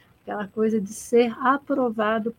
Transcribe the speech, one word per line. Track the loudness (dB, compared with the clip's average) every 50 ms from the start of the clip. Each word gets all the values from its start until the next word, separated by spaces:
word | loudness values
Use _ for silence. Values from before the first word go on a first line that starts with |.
| _ _ _ _
Aquela | _ -10 -10 -8 -10
coisa | -6 -2 -2 0 0 0 0
de | -2 -4 -8
ser | -14 -4 2 4 4 4 4 0 0
aprovado | 0 2 2 0 0 -2 0 0 0 0 0 0 0 0 0 0 -2 -4 -6